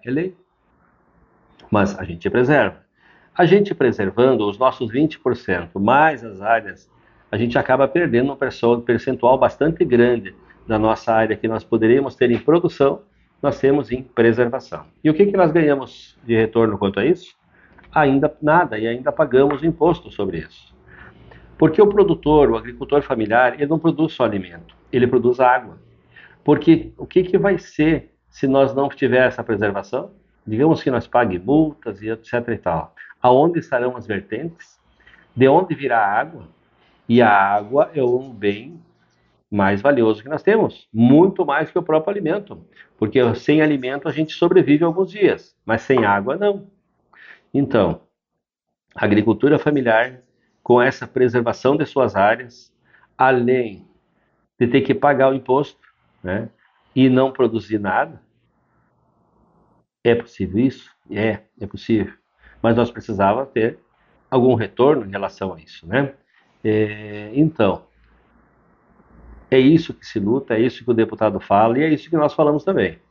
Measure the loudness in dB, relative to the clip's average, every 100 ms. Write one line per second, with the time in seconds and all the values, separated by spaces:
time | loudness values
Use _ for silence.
0 | -8 -6 -6 -12 _ _ _ _ _ _
1 | _ _ _ _ _ _ -2 0 0 -4
2 | -12 -8 -4 0 2 2 2 -4 _ _
3 | _ _ _ 0 4 4 2 0 -2 0
4 | -4 2 2 2 -2 0 -2 -2 -6 -2
5 | -4 -2 -6 -4 -4 -6 -6 -2 2 4
6 | 4 0 -12 -8 -2 -2 -2 -18 _ _
7 | _ _ -10 -4 -2 -2 0 0 0 0
8 | 0 0 -2 -4 -8 -2 0 0 0 -2
9 | -2 -2 2 2 0 0 -2 0 0 2
10 | 2 0 -6 -20 _ _ -6 -2 0 -2
11 | 0 0 0 -2 -4 -6 -4 0 2 2
12 | 0 -2 0 0 2 0 0 0 0 0
13 | _ _ _ -6 -6 0 0 0 -2 -10
14 | -8 0 2 4 0 -2 -10 -16 -16 _
15 | 0 2 2 4 2 2 2 0 -4 -18
16 | -20 _ -2 0 2 2 0 0 -4 -2
17 | 0 -2 -6 _ _ _ _ _ -6 0
18 | 2 2 0 -2 0 2 0 -4 -6 -4
19 | -6 -2 0 2 2 0 -2 2 2 2
20 | -6 -8 -8 -8 -12 -20 _ _ _ -20
21 | -20 -20 -20 -20 -12 0 2 4 4 4
22 | 2 0 2 4 4 0 -6 -14 -2 -2
23 | -2 -4 0 2 2 0 -4 -2 -2 0
24 | -4 -2 -2 -2 -8 -16 -20 _ -6 0
25 | 2 2 0 2 2 2 -4 -20 _ _
26 | _ -20 -20 _ 0 2 4 2 2 -16
27 | -4 -2 0 0 0 -2 -6 -2 0 0
28 | -6 _ _ -6 0 2 2 0 -4 -2
29 | 0 2 2 -2 -6 -2 -2 -4 -6 -8
30 | -10 _ _ _ -8 0 0 0 -2 -4
31 | -2 0 0 -2 0 0 0 -4 -14 -12
32 | -10 -10 -6 -8 -6 -6 -4 -6 -8 _
33 | -20 -2 2 4 2 -2 -6 -4 -4 -8
34 | -8 -8 -8 -10 -12 -16 -20 _ _ _
35 | _ _ _ 0 4 4 0 -6 -2 0
36 | 0 -2 -4 -10 -20 _ _ _ _ _
37 | -2 2 4 4 2 0 -2 -2 -2 -2
38 | -2 -2 -6 -6 -4 -4 -10 -20 _ _
39 | _ _ _ _ -8 0 0 2 0 2
40 | 2 0 -6 -6 0 0 0 -6 _ 2
41 | 4 6 4 2 -4 -2 -2 -4 -2 -2
42 | -2 -6 -4 -6 -8 -20 -20 _ _ -6
43 | -2 0 0 -2 0 2 2 0 -4 -8
44 | -8 -6 -6 -2 2 2 4 2 0 -2
45 | -4 0 -2 -2 -8 _ -6 -4 0 0
46 | 2 -2 -2 -4 -2 -4 -10 _ _ _
47 | _ _ -20 -20 _ -4 0 0 0 -2
48 | _ _ _ _ _ _ _ _ _ -4
49 | 0 0 0 0 0 0 -2 -2 0 0
50 | 0 -8 _ _ _ _ 0 2 2 -4
51 | -8 -2 0 0 -4 -2 -2 -2 -2 -2
52 | -2 0 0 0 -6 -20 _ _ _ _
53 | _ 0 2 2 2 0 -2 -10 -20 _
54 | _ _ _ _ _ -4 0 0 0 0
55 | 0 2 0 0 -2 -2 -4 _ _ _
56 | _ _ -8 -8 -8 _ _ _ _ 0
57 | 2 2 0 -2 -8 -8 -6 -6 -4 -4
58 | -4 -10 _ _ _ _ _ _ _ _
59 | _ _ _ _ _ _ _ _ _ _
60 | 0 0 -2 -10 -6 -2 -2 -4 -20 _
61 | -12 -4 -4 -4 _ -16 -16 -12 -4 -2
62 | -4 -12 _ _ _ -4 -2 0 -2 -6
63 | -10 -2 0 0 -4 -4 -4 -6 _ _
64 | _ _ -4 0 2 2 -2 0 2 2
65 | -2 -8 -10 -8 -10 -10 -20 -20 -6 -4
66 | -4 -8 _ _ _ _ -4 -2 -2 -6
67 | -16 -16 -8 -2 -2 2 0 0 _ _
68 | _ _ _ _ _ _ _ _ _ _
69 | _ -20 -20 -18 0 2 4 4 0 -14
70 | -10 -6 -2 -4 -2 -2 -2 -4 -2 0
71 | 0 0 -2 -2 0 2 2 2 0 -2
72 | -2 0 0 2 0 0 -2 -2 -2 -6
73 | _